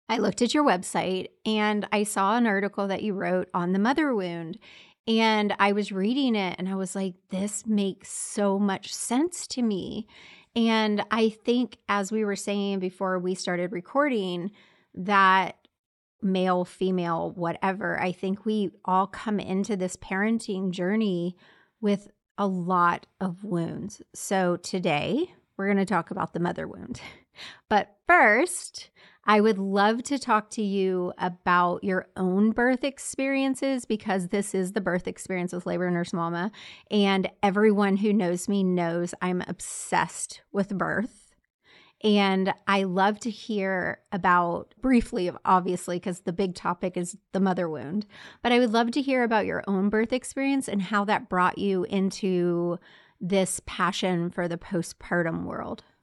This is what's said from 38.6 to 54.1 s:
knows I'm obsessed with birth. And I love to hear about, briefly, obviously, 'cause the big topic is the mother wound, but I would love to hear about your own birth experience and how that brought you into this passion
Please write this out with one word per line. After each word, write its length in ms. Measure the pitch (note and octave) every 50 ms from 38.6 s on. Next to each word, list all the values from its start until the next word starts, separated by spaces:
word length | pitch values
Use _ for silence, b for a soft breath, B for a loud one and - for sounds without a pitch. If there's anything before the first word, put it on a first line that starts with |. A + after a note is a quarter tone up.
| F#3+
knows 520 | F#3 F3+ F3+ E3+ E3+ E3 F3 F3 F3 - -
I'm 220 | - F3+ F3+ F3+ - -
obsessed 920 | F3+ - - - - - - - - F3 F3 E3 - - - - - - _ _ -
with 260 | G3 F#3+ G3 G3 F3
birth. 560 | E3+ D#3+ - F3+ G#3+ - _ _ _ _ _ _ _ _ _ _ b b b b b b b b -
And 500 | G#3+ G#3 G#3 G3 G3 F#3+ F#3+ F#3+ F#3+ - - - -
I 160 | G3 G3+ G3
love 340 | F#3+ F3 F#3+ F#3+ G#3 G#3+ G#3
to 100 | - A#3+
hear 680 | G#3 - - - G#3+ G3+ F#3+ F#3+ F#3+ F#3 E3+ D#3+ - - _ - -
about, 600 | F#3+ F3 F#3 F3+ F3+ F3 F3 - - - _ _ _
briefly, 520 | - C4 C4 A#3 G#3+ - - - F3+ F3 D#3+ - -
obviously, 540 | - F#3+ F#3 F3+ F#3 F3+ F3 - - F3 F3
'cause 220 | - G3 F3 -
the 120 | - F#3+ E3+
big 220 | F3 G3 F#3 E3+
topic 420 | - - F3 F3 - - F3+ -
is 200 | F3+ F3 E3+ - - _ _ -
the 80 | G3
mother 280 | G3 F#3+ F3+ F#3 F3+ D#3+
wound, 380 | D#3 C#3+ A2 C#3 E3+ G#3+ G#3 B B B B B B B B
but 100 | A#3+ B3
I 80 | A#3+
would 120 | B3+ A#3+ G#3
love 200 | A3+ A#3 A#3+ A#3+
to 100 | D4 C4
hear 220 | C#4 C4 B3 A#3+
about 200 | A3+ A3+ G#3+ F#3
your 200 | F3+ E3+ - -
own 220 | - G3 F#3 F#3+ G#3
birth 240 | G#3+ G#3+ A3+ A#3 B3+
experience 560 | B3+ - - - C4+ C4+ C#4 C#4 C#4 - -
and 140 | - G3+ F#3
how 220 | F3+ A3+ G3+ G3+
that 220 | G3+ G#3 F3+ - -
brought 300 | F#3+ F3+ F3+ F3+ - -
you 240 | - G3+ F#3+ F#3 F3
into 960 | - - G3 F#3+ F#3+ - - - F#3 F#3 F3 F3 F3 F3 E3+ F3 F3 E3+ F3 b b b b b b b b
this 400 | - E3+ G3 G3 F#3+ - - - -
passion 640 | - - - F#3 F3 F#3+ - - F#3